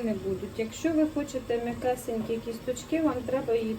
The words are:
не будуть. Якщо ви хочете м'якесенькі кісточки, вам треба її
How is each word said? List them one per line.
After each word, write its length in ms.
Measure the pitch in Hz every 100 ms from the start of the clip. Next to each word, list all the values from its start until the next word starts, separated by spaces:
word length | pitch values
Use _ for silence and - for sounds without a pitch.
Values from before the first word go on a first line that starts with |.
не 100 | 233
будуть. 440 | 196 190 185 190 -
Якщо 340 | 220 - 320
ви 160 | 311 302
хочете 480 | 294 277 254 240 233
м'якесенькі 760 | 240 233 254 254 - 226 214 226
кісточки, 640 | 233 226 254 247 - 320
вам 140 | 302 247 240
треба 280 | 262 240
її 220 | 226 220